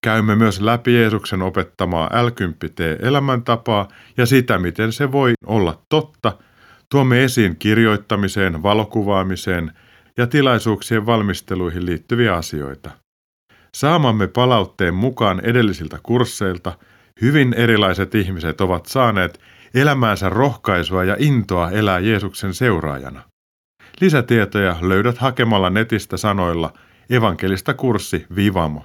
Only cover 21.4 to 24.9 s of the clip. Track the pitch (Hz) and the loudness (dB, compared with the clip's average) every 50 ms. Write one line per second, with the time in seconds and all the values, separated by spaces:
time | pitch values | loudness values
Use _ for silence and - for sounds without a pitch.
21.4 | 98 - 95 87 85 85 92 107 107 101 92 90 92 107 113 101 104 95 - - | 0 -2 -2 -2 -2 -2 -2 0 0 0 0 0 0 0 0 0 -2 -6 -8 -8
22.4 | - 98 92 - 127 123 101 82 76 76 71 67 65 65 67 69 - _ _ _ | -8 -8 -4 -2 0 0 0 0 -2 -6 -8 -8 -12 -14 -16 -18 -20 _ _ _
23.4 | _ _ _ _ _ _ _ _ - - - - 180 190 156 135 117 - 120 117 | _ _ _ _ _ _ _ _ -20 -20 -4 2 2 4 4 4 2 4 2 2
24.4 | 104 95 - 104 101 92 87 82 87 92 | 2 2 0 0 0 0 0 0 0 0